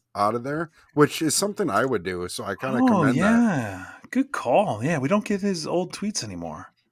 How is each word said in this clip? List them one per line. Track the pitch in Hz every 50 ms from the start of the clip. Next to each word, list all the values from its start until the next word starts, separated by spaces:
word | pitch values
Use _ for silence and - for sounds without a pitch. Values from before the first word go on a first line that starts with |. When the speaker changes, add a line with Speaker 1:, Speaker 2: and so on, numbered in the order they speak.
| _ _ -
Speaker 1:
out | 101 101 107 113
of | 120 120
there, | 139 147 160 170 156 _ _ _ _ -
which | 147 147 131 - -
is | 160 147 -
something | - 196 208 202 - 202 135
I | 98 107 131
would | 135 120 95 82
do. | 92 90 90 87 87
So | - - 107
I | 98 98
kinda | - 127 135 135 240
Speaker 2:
Oh, | 262
Speaker 1:
commend | 254 226 - - 113 123
that. | 151
Speaker 2:
yeah. | 185 214 233 233 240 226 170 131 113 101 95 90 92 - - - - -
Good | - 247 269 -
call. | - - - 120 139 185 208 160 113 104 120
Yeah, | 160 175 139
we | 127 147
don't | 202 208 208
get | - 202 190
his | 202 202 190 160 147
old | 139 156 175 185 180 -
tweets | - 196 214 202 - -
anymore. | 104 90 85 85 80 76 76 - - _ _ _ _